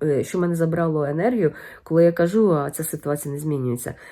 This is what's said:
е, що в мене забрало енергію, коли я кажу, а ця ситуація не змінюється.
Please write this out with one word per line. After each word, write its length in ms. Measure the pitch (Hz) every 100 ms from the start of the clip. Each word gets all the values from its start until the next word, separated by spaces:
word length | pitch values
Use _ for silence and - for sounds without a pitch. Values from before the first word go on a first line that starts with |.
е, 220 | 151 139
що 140 | - 185
в 20 |
мене 160 | 175 170
забрало 480 | 165 170 165 156
енергію, 480 | 143 156 226 240 156 - - -
коли 220 | - 165
я 80 | 170
кажу, 420 | 170 170 214 208
а 160 | 151 143
ця 140 | 151
ситуація 500 | 160 156 147 147 143
не 60 | 143
змінюється. 540 | 151 143 123 120 - - -